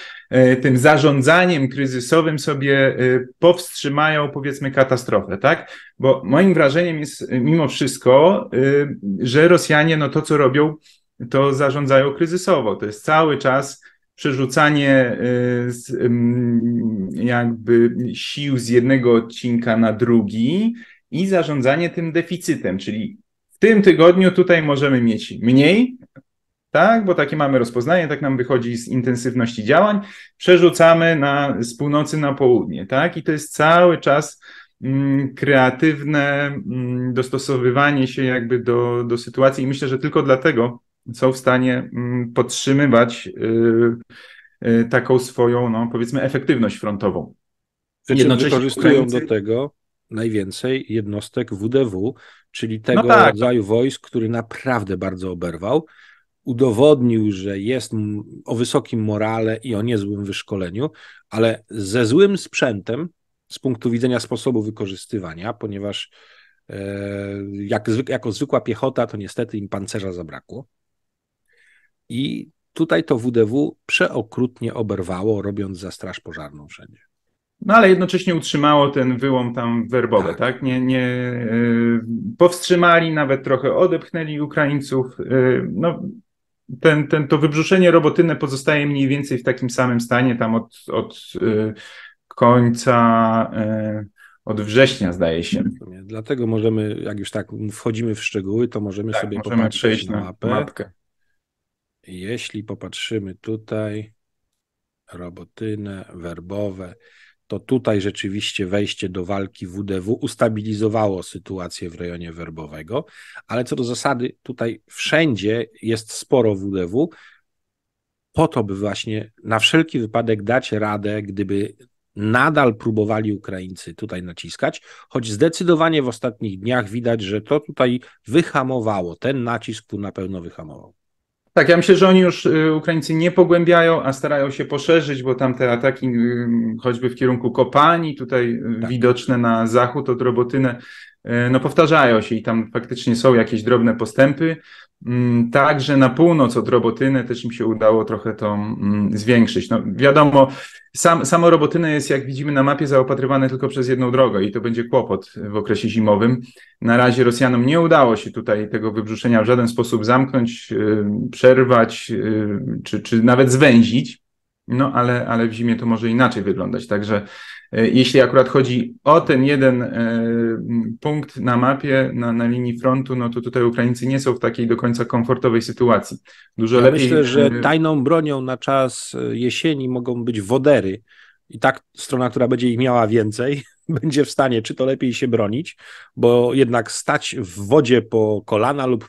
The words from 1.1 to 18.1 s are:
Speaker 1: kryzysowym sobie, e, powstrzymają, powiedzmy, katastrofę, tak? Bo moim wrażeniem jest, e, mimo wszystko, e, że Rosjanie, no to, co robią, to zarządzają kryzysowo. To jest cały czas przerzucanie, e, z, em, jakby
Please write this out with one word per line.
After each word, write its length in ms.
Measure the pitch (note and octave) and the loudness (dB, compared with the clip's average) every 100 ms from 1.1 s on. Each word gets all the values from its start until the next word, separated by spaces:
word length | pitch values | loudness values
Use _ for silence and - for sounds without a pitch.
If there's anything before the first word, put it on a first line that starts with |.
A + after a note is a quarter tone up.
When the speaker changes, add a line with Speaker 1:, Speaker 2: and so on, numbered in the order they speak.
| C#3 C3 E3+ F3+ D#3 C3+ | 4 4 4 4 2 0
Speaker 1:
kryzysowym 720 | C3 C3+ B2+ B2 D#3+ D#3+ D3+ | -2 -4 -4 0 2 2 -2
sobie, 580 | - C#3 C#3 C#3 C3+ - | -4 -2 0 4 2 2
e, 280 | B2+ B2+ B2+ - | 2 2 -2 2
powstrzymają, 920 | E3+ F3 - - C#3+ C#3+ D#3 D3+ D3 | 4 4 0 -8 -4 0 0 0 -2
powiedzmy, 400 | C#3+ C#3+ C#3 C3+ | -4 -6 -6 -2
katastrofę, 680 | C#3 C3 B2 - G#2 F#2+ G2 | 2 2 0 0 -2 -2 0
tak? 340 | C3+ E3 - - - - | 0 0 -4 -20 -20 -2
Bo 240 | C3+ B2+ | 2 2
moim 300 | F#2 D3+ G3 | 2 4 4
wrażeniem 440 | D#3+ C#3+ D#3 F3 D#3 | 4 2 2 -2 -4
jest, 340 | D3 - - | -8 -12 -6
e, 80 | B2+ | -2
mimo 280 | C3+ E3 C#3+ | 2 2 0
wszystko, 800 | - C#3 - B2+ C3+ E3+ G3+ - | -2 -4 0 6 6 6 2 -2
e, 420 | A#2+ C3+ C#3+ D3 - G2+ F#2+ | 0 2 2 0 -6 -6 -4
że 300 | B2 C#3+ E3+ | 0 4 6
Rosjanie, 480 | F3 - D3+ D#3+ D#3 | 4 4 2 2 2
no 120 | C#3+ | 0
to, 140 | D#3 | -2
co 140 | D3+ D3 | 0 2
robią, 380 | C3 C#3+ D3+ D3+ _ _ _ - A#2 | 2 4 0 -2 _ _ _ -18 -4
to 240 | C3+ C#3 | 0 2
zarządzają 600 | C3+ C#3 C#3+ C3+ C3+ C#3+ | 2 0 0 2 4 4
kryzysowo. 640 | C#3 E3 F3+ G3 D#3 A2 F#2+ | 0 -2 -2 0 0 0 -4
To 100 | G#2 | -6
jest 180 | - | -8
cały 340 | - D#3 D#3+ C#3 | 0 2 2 2
czas 420 | C3+ C3+ C3+ - - _ _ | 0 0 -2 -12 -20 _ _
przerzucanie, 760 | - D3+ C3 C3 D#3+ D3+ D3 C#3 | -6 -4 -2 0 2 2 2 4
e, 260 | C3+ B2 - B2 B2 B2 B2 B2 | 4 2 0 -2 0 0 -2 -4
z, 240 | A#2+ - A#2 | -8 -8 -2
em, 1080 | A#2+ A#2+ A#2+ B2 A#2+ A#2 A#2 A#2+ A2+ G#2+ F#2+ | 0 2 0 0 0 0 0 -2 -2 -4 -6
jakby 840 | D#2 A#2+ A#2+ A#2+ A2+ G#2+ A#2 A#2+ A#2+ B2 | -4 0 0 0 -2 2 4 4 0 -6